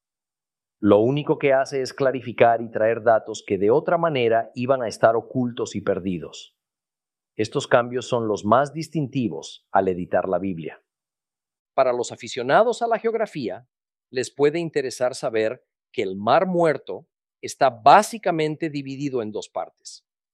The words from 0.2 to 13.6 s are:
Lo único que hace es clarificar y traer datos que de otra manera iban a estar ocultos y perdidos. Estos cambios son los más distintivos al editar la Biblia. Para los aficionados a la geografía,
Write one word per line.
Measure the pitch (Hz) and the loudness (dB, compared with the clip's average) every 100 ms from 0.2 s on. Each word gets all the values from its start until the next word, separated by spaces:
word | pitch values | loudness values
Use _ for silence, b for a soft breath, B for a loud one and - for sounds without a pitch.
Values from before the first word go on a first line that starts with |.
| _ _ _ _ _ _ | _ _ _ _ _ _
Lo | 104 101 | 4 6
único | 120 147 147 147 | 4 0 -2 0
que | 143 | 2
hace | 135 131 139 | 2 0 -4
es | 127 | -6
clarificar | - 135 131 117 101 120 117 | -2 -2 -2 -4 4 4 4
y | 113 | -2
traer | 110 110 113 | 0 0 2
datos | 110 110 - 107 - | 2 2 0 -10 -4
que | 98 | 0
de | 101 | 2
otra | 139 165 170 | 2 2 0
manera | 165 135 117 113 - 123 | 0 0 2 0 -2 -4
iban | 123 135 | -2 -2
a | 110 | -2
estar | - 113 113 | 2 2 2
ocultos | - 131 123 117 107 - | -2 -4 -4 -4 -6 -4
y | |
perdidos. | 101 92 92 85 71 - - _ _ _ _ _ _ _ _ - | -2 -2 -2 -6 -8 -16 -20 _ _ _ _ _ _ _ _ -6
Estos | 104 147 - | -4 -4 2
cambios | 127 120 123 - | 2 2 -4 -4
son | 120 110 | -2 -2
los | 98 101 | -2 2
más | 120 143 | 2 2
distintivos | 147 151 165 131 135 107 71 - - _ | -4 -8 -6 -4 -2 -4 -6 -14 -18 _
al | 98 95 | 0 0
editar | 90 87 95 92 | -2 -2 -2 -2
la | 87 | -4
Biblia. | 95 82 78 - _ _ _ _ _ _ _ _ _ | -4 -8 -12 -16 _ _ _ _ _ _ _ _ _
Para | - 127 | -2 0
los | 123 113 | 0 -4
aficionados | 117 113 127 123 160 233 220 | -10 -12 -6 2 4 4 0
a | 233 | -2
la | 220 | -2
geografía, | 226 226 208 160 104 98 | -2 -4 -4 -6 -8 -8